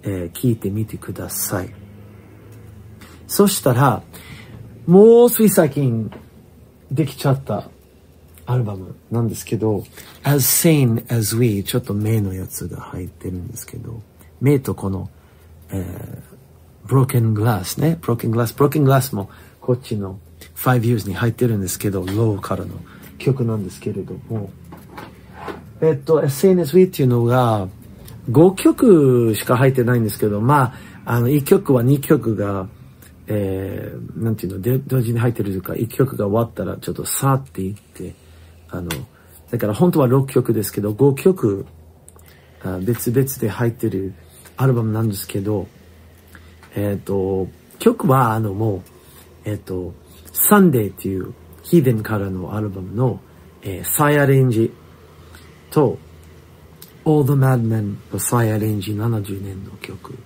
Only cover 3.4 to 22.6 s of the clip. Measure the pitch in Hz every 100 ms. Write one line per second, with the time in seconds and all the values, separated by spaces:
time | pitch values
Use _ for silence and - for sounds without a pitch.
3.4 | 202 - - 120 139 95 - - - -
4.4 | - - - - - 180 220 233 240 233
5.4 | 214 - 156 139 135 113 104 - - -
6.4 | - - - _ - 135 156 - 143 135
7.4 | - 104 - - _ _ _ - - -
8.4 | - 127 107 98 92 - _ 113 117 -
9.4 | - 110 110 101 - - - - - 143
10.4 | 135 - 170 151 127 113 - 120 101 113
11.4 | 123 101 92 127 - 101 104 113 101 92
12.4 | 90 - 85 - - 98 87 - 92 92
13.4 | 90 - - 117 113 117 - _ - -
14.4 | 127 143 135 95 98 95 95 - - -
15.4 | - - - - - - - - - -
16.4 | - - - - - 131 131 123 113 107
17.4 | 110 104 92 - 143 165 - 117 117 113
18.4 | 117 - 143 151 135 135 - - - -
19.4 | - - - 123 - 107 98 98 - -
20.4 | - - - 127 110 117 95 90 117 110
21.4 | 123 104 92 - 104 98 90 104 113 98
22.4 | - 95